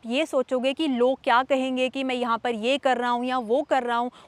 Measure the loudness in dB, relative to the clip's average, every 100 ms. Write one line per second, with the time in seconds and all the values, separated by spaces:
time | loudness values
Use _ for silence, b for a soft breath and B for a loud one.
0 | -2 -2 0 0 0 0 0 0 0 2
1 | 2 2 2 2 4 0 0 0 -2 -2
2 | -4 -2 -2 -2 -2 -2 0 0 2 0
3 | 0 -2 -2 -2 0 0 2 0 0 -2
4 | -2 B